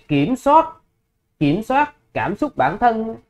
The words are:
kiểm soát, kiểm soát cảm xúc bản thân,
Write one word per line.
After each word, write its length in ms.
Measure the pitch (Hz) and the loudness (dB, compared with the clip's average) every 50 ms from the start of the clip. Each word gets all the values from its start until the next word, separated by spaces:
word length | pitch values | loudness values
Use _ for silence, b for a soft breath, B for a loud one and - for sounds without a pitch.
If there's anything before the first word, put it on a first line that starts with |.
| - - | -4 -2
kiểm 280 | 147 143 143 185 262 | 0 0 0 0 -2
soát, 400 | - - 277 294 320 320 - - - _ _ _ _ _ _ _ _ _ _ _ - | -2 2 4 4 4 4 2 -4 -18 _ _ _ _ _ _ _ _ _ _ _ -2
kiểm 240 | 156 143 151 208 220 | 0 0 0 0 -2
soát 320 | - 247 190 - - - _ _ _ - | -2 0 0 0 -2 -6 _ _ _ -8
cảm 220 | 123 110 147 202 | -6 -6 -4 -4
xúc 200 | - 302 277 - | -4 -6 -6 -2
bản 220 | - 127 139 170 - | -2 -2 -2 0 0
thân, 360 | 240 240 226 220 220 226 226 - _ _ | 0 0 0 0 -4 -8 -10 -14 _ _